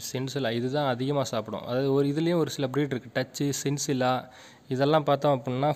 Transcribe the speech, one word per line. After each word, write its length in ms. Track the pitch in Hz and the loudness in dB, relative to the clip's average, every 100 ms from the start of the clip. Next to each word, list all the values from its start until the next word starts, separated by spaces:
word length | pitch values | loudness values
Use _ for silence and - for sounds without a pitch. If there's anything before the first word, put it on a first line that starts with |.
| - | -6
சென்சிலா, 380 | 127 135 135 120 | -4 -4 -2 0
இதுதான் 360 | 117 127 143 143 | 0 0 0 0
அதிகமா 360 | 123 131 143 | 0 0 0
சாப்பிடும். 380 | 127 117 107 104 | 0 -2 -4 -6
அதாவது 320 | - 123 139 | -2 0 2
ஒரு 140 | 135 143 | 4 2
இதுலேயும் 300 | 143 165 175 | 2 2 2
ஒரு 120 | 143 | 0
சில 180 | - 139 | -2 -2
breed 240 | 135 147 | 0 0
இருக்கு. 180 | 127 117 | -2 -4
Touch, 380 | - 131 - 143 131 | -4 -4 -2 -2 -2
Sensiella, 680 | 139 143 - 131 127 123 - - - - - | -2 -2 -2 0 2 0 -4 -16 -20 -16 -6
இதெல்லாம் 360 | 131 139 156 | 0 4 4
பார்த்தோம் 380 | 147 143 147 135 | 4 2 2 2
அப்படின்னா 300 | 127 127 143 | 0 -2 0